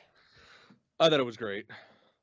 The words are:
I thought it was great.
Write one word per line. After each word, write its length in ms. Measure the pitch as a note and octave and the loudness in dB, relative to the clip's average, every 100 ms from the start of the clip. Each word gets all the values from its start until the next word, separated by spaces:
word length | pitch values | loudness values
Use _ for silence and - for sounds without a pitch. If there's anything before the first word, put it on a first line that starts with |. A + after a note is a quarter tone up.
| _ _ _ - - - - _ _ - | _ _ _ -20 -20 -20 -20 _ _ 2
I 100 | D#3+ | 4
thought 100 | D3+ | 4
it 60 | B2 | 0
was 100 | A2 | -6
great. 280 | A2 G2+ - - - _ _ _ | -8 -10 -12 -20 -20 _ _ _